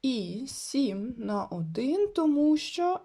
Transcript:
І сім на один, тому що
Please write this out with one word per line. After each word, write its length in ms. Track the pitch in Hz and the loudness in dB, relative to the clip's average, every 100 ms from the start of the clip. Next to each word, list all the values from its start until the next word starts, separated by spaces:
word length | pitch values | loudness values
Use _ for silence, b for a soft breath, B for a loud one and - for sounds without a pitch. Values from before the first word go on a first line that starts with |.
І 440 | 269 240 180 196 269 | 0 0 -4 -6 -8
сім 680 | - - 269 262 196 220 233 | -10 -4 0 0 0 -6 -6
на 280 | 208 208 - | -4 -2 -2
один, 640 | 175 165 165 262 359 415 415 | -4 -4 -2 0 2 2 2
тому 420 | 311 285 302 311 | 4 4 4 4
що 420 | - - 349 370 | 0 -2 0 0